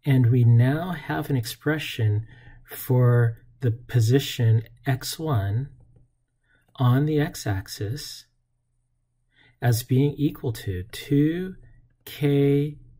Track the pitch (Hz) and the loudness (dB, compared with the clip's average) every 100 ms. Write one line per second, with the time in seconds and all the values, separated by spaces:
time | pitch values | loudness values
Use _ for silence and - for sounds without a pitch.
0 | 147 131 117 123 117 117 127 151 180 170 | 2 4 4 6 6 6 4 0 -4 -8
1 | - 156 151 135 113 - 147 156 - - | -6 -6 -2 -4 -4 -6 -4 -4 -6 -2
2 | 107 107 113 - - - - - - 127 | 0 0 -4 -18 -20 -20 -18 -16 0 2
3 | 123 120 117 113 _ _ 123 110 - 123 | 4 4 2 -2 _ _ -4 -4 -2 0
4 | 110 135 - - 113 113 - - - 127 | 4 2 0 0 2 2 0 -10 -6 -4
5 | - - 156 120 98 110 139 - - _ | -6 -6 -2 0 0 -4 -6 -12 -20 _
6 | _ _ _ _ _ _ _ - 123 127 | _ _ _ _ _ _ _ 0 2 4
7 | 151 151 147 - 110 95 - - 101 147 | 2 0 -2 -6 -6 -6 -8 -10 -8 -8
8 | - - - _ _ _ _ _ _ _ | -12 -18 -20 _ _ _ _ _ _ _
9 | _ _ _ _ _ _ 123 113 - 131 | _ _ _ _ _ _ -2 -2 0 0
10 | 143 143 143 - 135 110 - 92 92 - | 0 0 -4 -4 -8 -8 -8 -10 -10 -16
11 | - 143 151 170 185 185 - - _ _ | -2 0 2 -2 -8 -14 -20 -20 _ _
12 | - - 143 143 143 143 151 147 - | -20 -4 0 2 2 2 -2 -8 -20